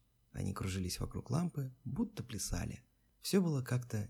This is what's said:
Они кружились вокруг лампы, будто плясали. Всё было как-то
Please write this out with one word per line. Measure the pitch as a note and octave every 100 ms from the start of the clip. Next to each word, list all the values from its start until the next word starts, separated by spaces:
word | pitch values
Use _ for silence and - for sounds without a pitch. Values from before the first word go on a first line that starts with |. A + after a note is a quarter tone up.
| _ _ _
Они | - F#2+
кружились | - F#2+ F#2 F2+ -
вокруг | - - -
лампы, | C3 F3 - C3 -
будто | - C#3+ A#3+ -
плясали. | - G2+ - E2+ - - - _ _ _
Всё | - G3
было | E3+ C#3+
как-то | B2+ B2 - G#2+ G2+